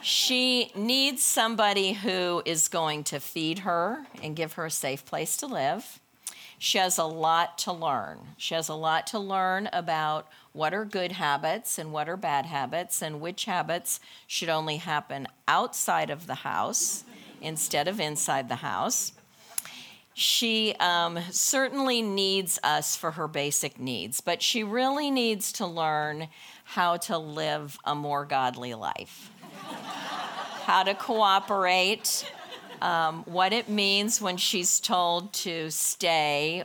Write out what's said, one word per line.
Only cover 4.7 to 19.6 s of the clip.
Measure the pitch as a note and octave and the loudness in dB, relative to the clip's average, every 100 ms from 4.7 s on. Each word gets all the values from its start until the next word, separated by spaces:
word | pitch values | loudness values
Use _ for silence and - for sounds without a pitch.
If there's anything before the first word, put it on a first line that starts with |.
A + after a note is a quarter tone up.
safe | - C#3 C#3 - | -2 -2 -4 -6
place | D3+ D#3+ - | -6 -2 -4
to | C#4+ | -4
live. | G3 C#3 F#3 - - _ _ - - - - | -2 0 0 -6 -18 _ _ -16 -14 -20 -6
She | - G#3 | 0 2
has | F#3 F3+ | 4 2
a | |
lot | D#3+ D#3+ D#3+ E3 E3+ - | 0 2 4 6 4 0
to | - | -4
learn. | F3 D#3+ B2+ F2+ C#2 - - | -2 0 0 -2 -10 -16 -8
She | - E3 | -2 -2
has | D#3+ | -2
a | D#3 | -2
lot | D#3+ D#3+ - | 2 2 0
to | A3 | -4
learn | G3 F#3+ F#3 F#3 G#3 | -2 0 2 0 0
about | F3 E3+ D#3+ D#3 D#3 - - - | -4 0 0 0 -2 -4 -20 -16
what | D3+ D#3 | -2 0
are | F#3+ G#3+ | 0 -2
good | F#3+ F3 | -2 -2
habits | F3+ D3+ C#3+ D#3+ G3+ - - | 0 2 2 2 -2 -2 -4
and | D#3 | -4
what | D3+ D3+ | -4 -4
are | F#3 | -2
bad | F3 C#3+ E3 | 0 0 0
habits, | D3 B2+ E3 F3 - | -2 -2 -4 -2 -4
and | D#3+ D3+ | -4 -6
which | E3 G3 - | -6 -6 -2
habits | F3+ D#3 E3+ - - - - - | -2 0 -2 -2 -6 -8 -20 -8
should | - E3+ | -4 0
only | D#3 D#3 D3+ | 0 0 -4
happen | E3+ D3+ - C#3 B2+ - - | 0 -2 -2 -8 -8 -8 2
outside | E3 A#3+ - - E3+ D3+ | 2 2 0 2 2 2
of | D3 F3 | -4 -6
the | - | -6
house | C3+ F2+ A#2 A#3+ - - - - - - | -2 -2 0 0 0 -2 -8 -20 -20 -10
instead | D#3 D#3 - D3+ D#3 | -8 -4 0 0 0
of | G#3+ | 0
inside | D3+ D3+ - C#3 B2 | -2 -2 0 0 0
the | B2 | -4
house. | D3 F#2+ F3 - - - - - - - | -4 -2 0 0 -2 -8 -20 -20 -10 -10